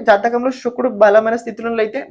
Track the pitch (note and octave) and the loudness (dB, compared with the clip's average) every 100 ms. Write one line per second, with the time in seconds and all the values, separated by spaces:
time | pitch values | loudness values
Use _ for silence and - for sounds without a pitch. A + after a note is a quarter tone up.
0 | A3+ G3+ A#3+ A#3+ B3+ B3+ A#3+ B3 B3 G#3 | 2 2 2 -2 -4 -4 -8 -4 -4 2
1 | G#3+ G#3+ A3 A#3 A#3 G#3 A3+ A3+ G#3+ C4+ | 4 4 2 -4 -8 -10 -6 -4 -4 -4
2 | - | -4